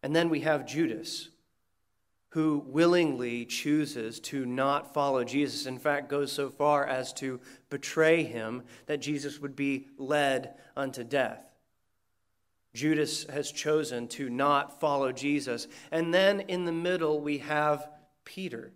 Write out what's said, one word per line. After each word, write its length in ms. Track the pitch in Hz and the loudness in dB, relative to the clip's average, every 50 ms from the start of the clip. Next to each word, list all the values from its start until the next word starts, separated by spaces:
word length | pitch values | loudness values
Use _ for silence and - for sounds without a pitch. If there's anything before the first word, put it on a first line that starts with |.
| - | -4
And 120 | 135 151 | 2 2
then 140 | 165 170 170 | 4 4 4
we 120 | 160 143 | 2 0
have 260 | 135 156 156 147 131 | 2 2 0 0 0
Judas, 640 | - - 151 165 160 - 107 - - - - - - _ _ _ _ _ _ _ _ _ _ _ _ _ _ _ _ _ _ _ _ | -4 -2 0 0 0 0 -4 -8 -8 -10 -10 -12 -14 _ _ _ _ _ _ _ _ _ _ _ _ _ _ _ _ _ _ _ _
who 340 | - 160 156 156 151 143 143 | -2 0 2 2 2 0 -2
willingly 800 | 135 127 151 165 170 175 180 170 151 135 123 123 120 120 120 120 | -2 2 4 6 6 6 6 4 4 2 0 -2 -4 -4 -6 -6
chooses 720 | 117 - - - 151 147 151 151 143 - 123 110 113 113 - | -6 -8 -6 0 2 2 2 2 0 -4 -6 -8 -8 -8 -10
to 240 | - - - 139 131 | -12 -8 -6 -4 -4
not 480 | 123 123 127 135 139 139 143 - - - | -2 0 2 2 2 2 2 -2 -2 -2
follow 320 | 151 139 143 135 127 120 | 0 2 2 2 0 0
Jesus, 400 | 120 123 139 147 139 139 - - | 0 0 0 0 0 -2 -6 -6
in 140 | 131 127 123 | -6 -8 -2
fact, 320 | - 151 143 147 143 135 | 0 0 0 0 -2 -4
goes 200 | 143 143 143 135 | -2 -2 -2 -2
so 200 | - - 139 135 | -2 -4 -4 -6
far 340 | - - 143 147 147 143 139 | -2 0 2 4 4 4 2
as 300 | 123 135 131 127 123 - | 0 -2 -4 -4 -6 -8
to 260 | - 139 135 131 127 - - - - _ _ | -6 -6 -6 -6 -6 -10 -18 -20 -20 _ _
betray 540 | - 139 - - - 160 156 160 165 170 156 | -8 -8 -8 -4 2 4 6 6 6 6 4
him, 400 | - 117 117 110 110 117 127 123 - - - - | -2 -4 -6 -6 -6 -8 -8 -10 -14 -20 -20 -8
that 120 | - 151 143 | -6 -6 -4
Jesus 400 | 139 139 151 143 135 143 143 147 | -2 -4 -4 -4 -4 -8 -10 -8
would 160 | 143 139 135 | -10 -10 -6
be 320 | 135 143 139 139 135 135 - - | -2 -2 -2 -2 -2 -6 -12 -14
led 580 | - 139 131 147 147 143 139 135 127 127 - - - - - _ | -12 -4 0 2 4 4 4 2 0 -2 -6 -14 -18 -20 -12 _
unto 260 | - 139 135 127 127 120 | -6 -6 -4 -4 -8 -8
death. 380 | 117 135 143 131 110 110 - - - _ _ _ _ _ _ _ _ _ _ _ _ _ _ _ _ _ _ _ _ _ _ _ _ _ | -2 0 0 0 0 -2 -10 -16 -20 _ _ _ _ _ _ _ _ _ _ _ _ _ _ _ _ _ _ _ _ _ _ _ _ _
Judas 500 | 113 135 156 156 151 151 - - - - - | -2 0 2 2 2 2 0 -2 -6 -8 -6
has 200 | 135 147 143 - | -6 -6 -6 -6
chosen 560 | - - - 156 151 156 151 - 127 120 120 113 | -6 -6 -2 2 2 2 0 0 -4 -6 -6 -6
to 200 | - - 139 127 | -8 -6 -6 -6
not 520 | 120 127 139 143 147 139 147 - - - | 0 2 4 4 4 4 2 -2 -6 -2
follow 320 | - 151 143 139 135 131 127 | 0 2 2 2 2 0 -2
Jesus. 540 | 127 139 143 147 143 - 131 120 117 - - - - - - | -2 -2 0 0 0 -2 -4 -6 -6 -6 -12 -14 -20 -14 -4
And 220 | - 165 165 165 165 | -2 0 0 2 4
then 280 | 180 190 196 202 196 | 4 6 6 4 2
in 260 | 190 - 185 180 180 | -2 -4 -4 -4 -2
the 60 | 170 165 | -2 -2
middle, 480 | 165 170 175 185 175 165 151 151 151 | -2 0 0 0 0 2 0 0 0
we 180 | 147 147 147 143 | 0 -2 -4 -4
have 500 | 143 - 151 147 151 151 151 147 - - - - _ _ _ _ _ | -2 -2 0 2 4 4 2 0 -2 -12 -16 -20 _ _ _ _ _
Peter 480 | - - - 190 175 120 113 - 98 - | -16 -10 -8 -8 -6 -6 -8 -10 -12 -18